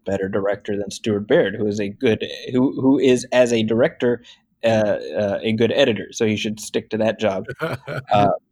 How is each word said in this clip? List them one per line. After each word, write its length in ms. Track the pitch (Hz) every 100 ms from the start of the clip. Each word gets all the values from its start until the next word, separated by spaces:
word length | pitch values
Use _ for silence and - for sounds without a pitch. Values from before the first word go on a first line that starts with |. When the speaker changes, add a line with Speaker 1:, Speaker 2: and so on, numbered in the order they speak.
| -
Speaker 1:
better 240 | 98 98
director 480 | 101 98 101 - 101
than 140 | 98
Stuart 300 | - 113 104 104
Baird, 280 | 160 104 107
who 100 | 107
is 140 | 104
a 100 | 101
good, 340 | 101 127 107 95 71 -
who, 280 | 127 131 -
who 200 | 131 139
is, 260 | 131 127 -
as 200 | 127 120
a 120 | 117
director, 580 | 110 113 143 - 120 117 - - _ _
uh, 40 | 117
uh, 720 | 110 104 87 64 78 101 98
a 120 | 113
good 180 | 110 113
editor. 380 | 131 131 101 87
So 160 | - 113
he 100 | 104
should 220 | 110 107
stick 320 | - 120 113
to 60 | 110
that 200 | 110 104
job. 260 | 110 95 -
Speaker 2:
<laughs> 40 | - 165 - - - -
Speaker 1:
Uh, 160 | 104 101 - -